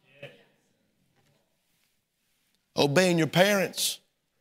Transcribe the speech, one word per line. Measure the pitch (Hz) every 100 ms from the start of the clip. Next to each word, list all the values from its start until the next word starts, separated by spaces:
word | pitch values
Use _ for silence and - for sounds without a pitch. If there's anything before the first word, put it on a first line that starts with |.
| _ - - - _ _ _ _ _ _ _ _ _ _ _ _ _ _ _ _ _ _ _ _ _ _ _ -
Obeying | 143 143 185 175
your | 160
parents | 165 196 202 147 - - - _ _ _ _